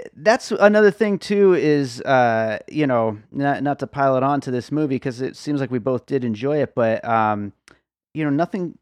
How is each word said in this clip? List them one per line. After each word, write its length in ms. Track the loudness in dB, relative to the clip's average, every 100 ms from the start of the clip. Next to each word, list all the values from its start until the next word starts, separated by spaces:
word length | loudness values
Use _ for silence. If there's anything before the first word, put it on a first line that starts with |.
| -8 -4
that's 360 | 0 0 0
another 400 | 4 4 6 4
thing 280 | 4 -2 -2
too 340 | -2 2 4
is, 480 | 4 2 2 0 -6
uh, 560 | 0 2 4 2 -2 -4 -6
you 200 | -4 0
know, 320 | 2 0 -4 -10
not, 300 | -4 -2 -2
not 160 | -4 -4
to 80 | -6
pile 300 | 0 2 2
it 60 |
on 180 | 0 -2
to 100 | -2
this 200 | -6 -4
movie, 260 | -4 -2 -2
'cause 240 | -6 -6
it 140 | -10 -8
seems 260 | -6 -4
like 80 | -4
we 80 | -4
both 260 | -2 -4 -2
did 160 | -4
enjoy 380 | -2 -4 -2 -2
it, 120 | -2 0
but, 280 | 0 0 0
um, 460 | 0 2 -2 -6 _ _ _ _ _ _ -6
you 80 |
know, 60 | -2
nothing 460 | 0 -2 -4 -8 -12